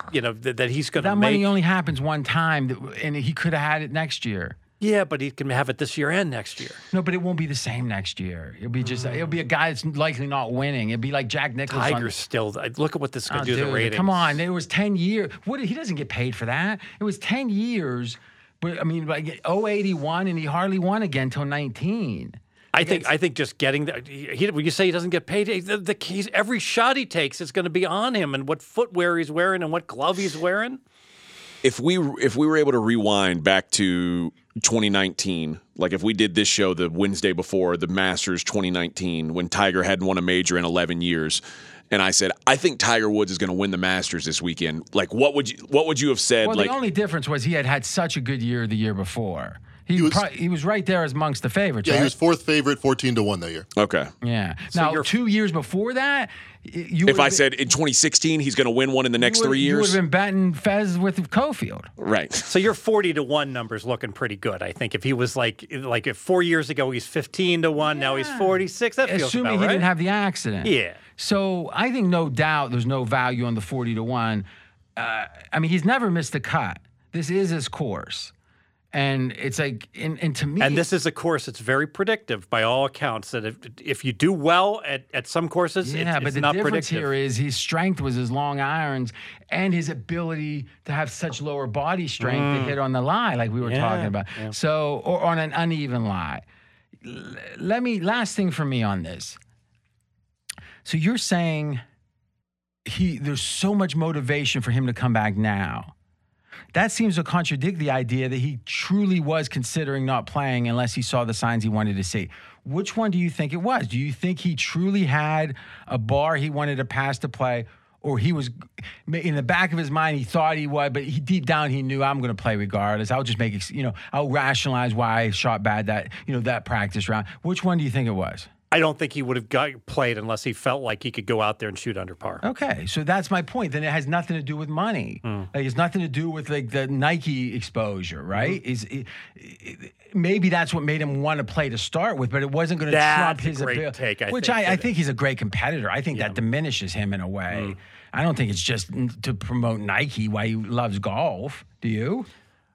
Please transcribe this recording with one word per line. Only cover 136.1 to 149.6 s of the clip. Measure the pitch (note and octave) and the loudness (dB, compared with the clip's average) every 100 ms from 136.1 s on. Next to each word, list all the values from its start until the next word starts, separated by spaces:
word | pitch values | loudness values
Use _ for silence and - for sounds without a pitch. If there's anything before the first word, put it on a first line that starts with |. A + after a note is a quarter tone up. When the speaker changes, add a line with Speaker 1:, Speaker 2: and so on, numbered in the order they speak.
| C3 E3 | -2 -2
Speaker 2:
with, | D#3 C3+ | -4 -4
like, | D3 A#2+ | -4 -2
the | C3+ C3+ | -4 -2
Nike | C#3 D3 E3+ C3 C3 B2 A#2 | 0 2 0 -2 -2 -2 -4
exposure, | F#2+ A#2 G#2+ G2 E2+ D2+ | -6 -4 -2 -4 -6 -8
right? | D#2 G2 C#3+ G3 | -4 -2 0 -2
Speaker 1:
Mm-hmm. | B2+ | -4
Speaker 2:
Is | B2 | -6
it, | G#2+ C3+ A#2+ - - - | -6 -10 -10 -16 -20 -20
it, | - - - - - _ - | -20 -18 -18 -18 -20 _ -4
maybe | F#3+ E3+ G3+ F3+ | 0 2 4 4
that's | E3+ D#3+ | 4 2
what | E3 | 0
made | D3 D3+ | 0 0
him | D3 C#3 | -2 0
wanna | D3 D3+ A2 | 0 0 -4
play | - C#3 | -4 -4
to | A2 | -4
start | - D#3+ G#3+ D3+ | -4 -2 -2 0
with, | A#2+ | -2
but | C#3 | 0
it | C#3 | 0
wasn't | D3 E3 E3+ | 0 0 0
gonna | D#3 | 2
Speaker 1:
That's | D3+ D3+ D3+ | 4 4 4
Speaker 2:
trump | D#3+ D3 | 2 0
Speaker 1:
a | |
Speaker 2:
his | D#3+ C#3 | -4 -2
Speaker 1:
great | C3 B2 | -2 -2
Speaker 2:
abil-, | D3+ | -4
Speaker 1:
take. | A#2+ B2 G#2 | -4 -4 -2
I | G2+ | -2
Speaker 2:
which | B3 G#3+ | -2 0
Speaker 1:
think | A3+ | 2
Speaker 2:
I, | |
I | F3+ F#3+ | 2 2
Speaker 1:
that | |
Speaker 2:
think | A#3+ E3+ | 0 0
he's | C#3 | 0
a | B2 | 2
great | C3+ B2+ | 0 0
competitor. | G#2+ - C3+ D#3 G#2 | -2 -2 -2 -2 -2
I | A#2+ | -2
think | D3 A#2 | -2 -2
Speaker 1:
Yeah. | G#2+ | -2
Speaker 2:
that | F#2+ | -2
diminishes | A2+ C#3+ D#3 A2+ F#2 | 0 0 0 -4 -4
him | G2+ G2+ | -2 -2
in | G2 | -2
a | F#2 | -4
way. | G2 F2+ F2+ G2+ | -4 -4 -4 -6
Speaker 1:
Mm. | F#2+ - - - | -10 -16 -20 -8
Speaker 2:
I | B2+ | -2
don't | E3 C#3+ | 0 2
think | A2+ | 0
it's | F2+ | 0
just | - A2+ - | -2 -2 -4
n-, | - B2 A2 | -2 -4 -4
to | B2+ | -6
promote | G2 - B2 | -4 -2 0